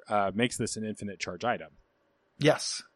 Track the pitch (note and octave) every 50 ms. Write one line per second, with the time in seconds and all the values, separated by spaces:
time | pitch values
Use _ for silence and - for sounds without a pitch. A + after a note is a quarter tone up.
0 | - - G#2+ G#2 G2 G2 F#2 G#2 A#2+ B2 - - A#2+ G#2 - A2+ A2 G#2+ G2+ -
1 | G#2+ G2+ F#2+ F2 - G2+ F#2 E2+ G#2+ A#2+ A#2 E2+ D#2+ D#2 - - _ _ _ _
2 | _ _ _ _ _ _ _ - C3+ D3+ C#3+ - - - - - - - _